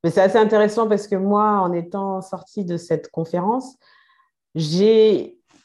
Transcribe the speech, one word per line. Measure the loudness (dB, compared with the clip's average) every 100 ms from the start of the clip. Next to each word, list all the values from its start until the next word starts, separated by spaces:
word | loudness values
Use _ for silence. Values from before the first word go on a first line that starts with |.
Mais | -2
c'est | 2
assez | 2 4
intéressant | 2 2 2 0 0
parce | -2 -2
que |
moi, | -4 0 2 2 2
en | 0
étant | -2 -6 -8 -6 -8
sortie | -8 -14 -12 -10
de | -6 -8
cette | -4 -6 -6
conférence, | -10 -6 -4 -2 -4 -6 _ _ _ _ _ _ _ _ -8
j'ai | -4 2 4 6 4 2 -4 -16 _ _